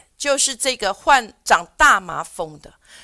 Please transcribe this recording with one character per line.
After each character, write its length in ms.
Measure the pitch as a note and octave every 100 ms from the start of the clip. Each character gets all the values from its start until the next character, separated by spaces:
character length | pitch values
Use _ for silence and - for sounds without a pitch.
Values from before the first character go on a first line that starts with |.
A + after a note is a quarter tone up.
| _ -
就 220 | C#4+ C#4
是 160 | C#4
这 220 | A#3+ C4+ B3
个 180 | G3
患 420 | G3 - C4+ G#3 _
长 220 | - F3 F3 -
大 220 | D4+ G#3
麻 240 | F3+ D3
风 380 | D#3+ - D#3+ D3+
的， 140 | - _ _ -